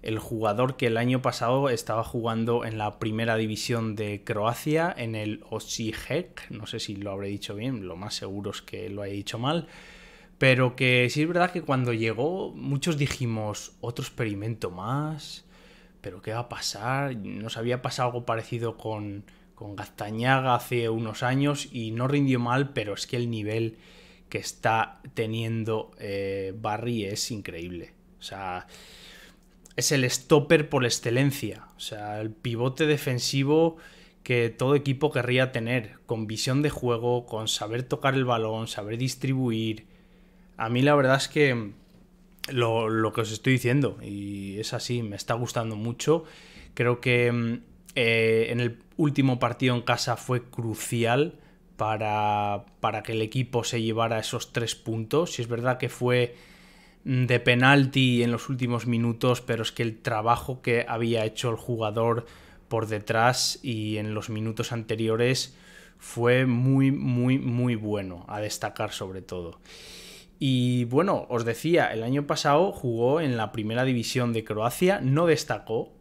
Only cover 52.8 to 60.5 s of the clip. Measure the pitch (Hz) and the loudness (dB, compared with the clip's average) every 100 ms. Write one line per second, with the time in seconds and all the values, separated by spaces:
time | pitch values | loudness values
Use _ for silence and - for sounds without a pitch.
52.8 | 113 107 104 113 113 135 123 120 110 117 | -2 -2 -4 -2 -2 -2 -2 -2 -2 -2
53.8 | 113 110 113 110 107 120 - - 113 - | 0 0 0 0 -2 -6 -4 -4 -4 -6
54.8 | - 113 110 143 170 - 117 117 123 127 | -6 -6 0 0 0 -4 -4 -2 0 0
55.8 | 123 - 123 123 120 - - - - - | -2 -2 2 4 2 -2 -20 -20 -20 -20
56.8 | - - - 127 123 123 131 123 131 143 | -20 -14 -2 0 4 4 6 6 8 8
57.8 | 135 135 127 120 117 117 - 131 123 120 | 6 4 4 6 2 0 -2 -2 0 0
58.8 | 113 117 117 113 131 120 - 113 110 - | 0 2 2 2 2 2 0 -2 -2 -2
59.8 | 117 110 - 110 110 117 - | -4 -2 -2 0 2 2 0